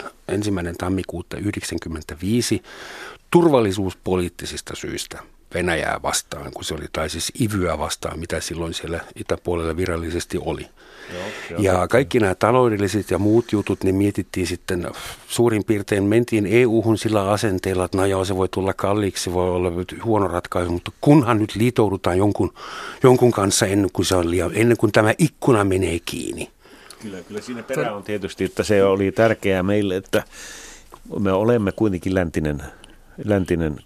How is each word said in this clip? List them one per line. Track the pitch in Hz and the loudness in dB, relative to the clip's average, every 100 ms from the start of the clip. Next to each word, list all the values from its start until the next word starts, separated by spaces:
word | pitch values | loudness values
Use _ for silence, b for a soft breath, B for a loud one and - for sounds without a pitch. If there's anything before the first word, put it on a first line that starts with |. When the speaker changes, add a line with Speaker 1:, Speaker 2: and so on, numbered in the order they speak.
| - - - | -10 -16 -6
Speaker 1:
ensimmäinen | 98 104 95 85 85 | -4 -2 -2 -4 -4
tammikuuta | 90 95 - 85 - - | -2 -2 -4 -10 -10 -6
yhdeksänkymmentäviisi | 101 101 - 82 85 80 - 78 90 120 - 107 B B B B B B _ | -6 -6 -6 -8 -6 -10 -10 -8 -2 0 0 -2 B B B B B B _
turvallisuuspoliittisista | 175 170 135 107 92 95 - - 92 87 - - - - - | 4 6 6 4 0 -4 -4 -2 -2 -2 -6 -10 -10 -12 -12
syistä. | - - - - - _ _ | -10 -10 -10 -14 -18 _ _
Venäjää | 180 180 160 - - | -4 -2 -2 -2 -4
vastaan, | - - - 71 69 | -4 -6 -6 -12 -12
kun | - | -10
se | - | -10
oli, | 78 76 | -8 -8
tai | 78 80 | -6 -6
siis | 85 - - | -6 -8 -4
ivyä | 107 104 87 78 | -2 0 -2 -2
vastaan, | 76 - 82 80 | -4 -6 -8 -8
mitä | 82 82 | -6 -6
silloin | - 82 82 | -6 -8 -6
siellä | 82 76 82 - - | -8 -6 -8 -10 -14
itäpuolella | - 90 - 85 82 80 | -6 -6 -2 -2 -2 -2
virallisesti | 92 85 82 85 - 87 | -4 -4 -4 -6 -6 -6
oli. | 73 71 73 _ B B B | -6 -8 -10 _ B B B
Speaker 2:
Joo, | 87 98 107 B | -12 -12 -12 B
se | 85 | 0
on | |
Speaker 1:
Ja | 95 | 2
Speaker 2:
totta. | 92 90 | 2 4
Speaker 1:
kaikki | - 90 123 | 2 2 2
nämä | 101 90 | 2 2
taloudelliset | 107 127 123 104 101 101 90 | 4 4 4 2 0 0 0
ja | 90 | 2
muut | 104 113 117 | 4 4 2
jutut, | 104 - 95 | -2 0 0
ne | 98 | 0
mietittiin | 95 101 101 95 - 87 | 2 2 0 -6 -4 -4
sitten | 87 - 92 82 - B B - | -6 -4 -4 -4 -10 B B -6
suurin | - 120 107 | 2 2 2
piirtein, | - 104 98 104 | 0 -2 2 2
mentiin | 101 113 120 110 98 | 4 2 2 0 4
E | 113 123 | 4 6
U:hun | 113 107 107 | 4 2 2
sillä | 113 107 98 | 2 2 2
asenteella, | 104 107 92 95 92 90 | 2 2 0 0 0 0
että | 98 | 0
no | 98 | 0
joo, | 95 92 | 0 -2
se | 92 | 0
voi | 92 | -2
tulla | - 95 | 0 -2
kalliiksi, | - 98 104 98 - 92 | -2 -2 0 -2 -4 -4
voi | 87 90 | 0 0
olla | 90 90 85 92 - | 0 -2 -2 -8 -6
huono | 117 107 95 | 0 2 2
ratkaisu, | 87 - 92 87 | -2 -2 -4 -2
mutta | 87 - - | -4 -6 0
kunhan | 147 151 117 113 | 6 6 6 0
nyt | 107 101 | 0 0
liitoudutaan | 123 120 104 92 - 90 | 0 2 0 0 0 2
jonkun, | 104 - 90 B B B B B | 2 2 -2 B B B B B
jonkun | 131 127 123 | 6 8 6
kanssa | 110 98 - 101 | 4 2 2 2
ennen | 101 95 | 2 0
kuin | - 92 | 0 0
se | 92 | 2
on | 85 | 2
liian, | 90 87 | 0 0
ennen | 98 117 117 | 2 4 4
kuin | 110 | 4
tämä | 117 107 - | 4 4 4
ikkuna | 160 - - 113 | 2 2 2 4
menee | 98 95 87 85 - | 4 2 0 -2 -6
kiinni. | - - - - _ B B B B | -8 -8 -10 -12 _ B B B B
Speaker 2:
Kyllä, | 107 92 85 | -14 -14 -12
kyllä | 104 | -12
siinä | 117 120 | -10 -12
perä | 110 131 123 101 | -6 -4 -4 -6
on | |
tietysti, | 95 104 92 - | -6 -6 -6 -4
että | 95 - | -4 -2
se | 98 104 | 2 4
oli | 98 98 98 | 4 4 2
tärkeää | 95 113 107 101 95 | 4 2 2 0 0
meille, | 92 104 101 92 | 2 0 0 -4
että | - 107 - B B B B B B - - - | -2 -4 -4 B B B B B B -20 -10 -2
me | 98 | 2
olemme | 95 110 120 98 | 2 4 2 0
kuitenkin | - 110 90 95 92 | 0 0 0 0 0
läntinen, | 87 87 78 71 71 B B B B - 104 | 0 -2 -2 -4 -8 B B B B -10 0
läntinen | 101 87 85 80 69 | 0 2 0 0 -4